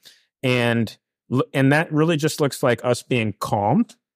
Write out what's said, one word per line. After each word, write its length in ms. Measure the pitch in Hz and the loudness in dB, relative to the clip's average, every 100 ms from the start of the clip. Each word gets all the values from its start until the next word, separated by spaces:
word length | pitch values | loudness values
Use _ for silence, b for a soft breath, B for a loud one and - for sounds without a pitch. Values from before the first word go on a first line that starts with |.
| b b b - | b b b -6
and 560 | 131 123 120 117 107 - _ _ - | -2 0 2 0 -2 -6 _ _ -4
L-, 120 | 123 - | -4 -2
and 180 | 147 135 | 2 4
that 200 | 147 170 | 2 2
really 260 | 151 160 160 | 0 0 0
just 220 | 151 - | -2 -2
looks 220 | 143 - | -4 0
like 200 | 131 117 | 0 0
us 200 | 123 123 | -2 -4
being 300 | - 127 110 - | -2 -2 -2 -6
calm 460 | - 110 101 180 226 - _ | -6 -2 0 0 -2 -6 _